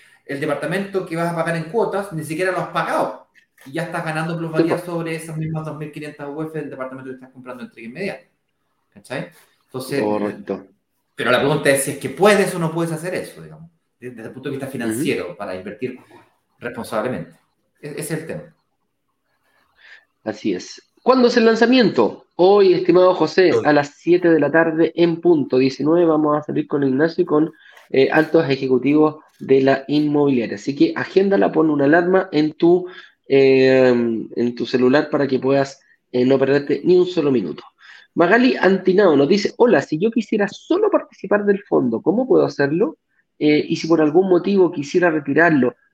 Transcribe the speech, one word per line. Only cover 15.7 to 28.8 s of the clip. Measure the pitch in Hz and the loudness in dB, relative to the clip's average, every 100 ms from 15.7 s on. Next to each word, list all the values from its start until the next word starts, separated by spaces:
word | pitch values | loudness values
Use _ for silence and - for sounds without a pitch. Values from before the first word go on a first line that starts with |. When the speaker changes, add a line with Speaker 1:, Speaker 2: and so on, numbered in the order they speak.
| - 127 127 _ - _ _ _ _ | -10 -10 -12 _ -20 _ _ _ _
Speaker 1:
responsablemente. | 117 120 110 120 123 104 80 _ _ _ _ _ | -14 -12 -8 -6 -4 -6 -10 _ _ _ _ _
E-, | 151 147 | -16 -12
ese | |
es | 156 156 | -8 -8
el | - | -8
tema. | 160 - _ _ _ _ _ _ _ _ _ _ _ _ _ - - _ _ | -14 -16 _ _ _ _ _ _ _ _ _ _ _ _ _ -20 -20 _ _
Speaker 2:
Así | 110 101 110 | -10 -6 -6
es. | 90 - - _ _ | -6 -8 -20 _ _
¿Cuándo | 233 262 240 | 0 4 4
es | 240 | 4
el | 226 | 2
lanzamiento? | 226 233 262 202 - 98 - _ - | 4 4 4 4 2 0 -2 _ 2
Hoy, | 180 208 196 | 4 6 4
estimado | 170 - 175 180 170 | 4 4 4 4 4
José, | 156 - 180 | 0 2 4
Speaker 3:
Hoy. | 120 143 | 4 4
Speaker 2:
a | |
las | 147 143 - | 2 0 -4
siete | - 175 175 | 0 2 4
de | 160 | 4
la | 143 | 4
tarde | 160 165 156 156 - | 2 2 2 0 2
en | 170 165 | 0 2
punto, | 175 165 127 127 | 2 2 2 0
diecinueve, | 131 131 143 170 170 | 0 0 0 2 2
vamos | 156 151 151 | 2 0 0
a | |
salir | - 147 151 | -2 -6 -4
con | 147 | -2
Ignacio | 143 131 165 165 | 0 0 0 -2
y | 175 | 0
con, | 151 160 - - - _ | 0 0 -4 -20 -20 _
eh, | 131 135 | 0 2
altos | 156 156 165 143 | 2 2 2 2
ejecutivos | 135 135 127 | -2 0 0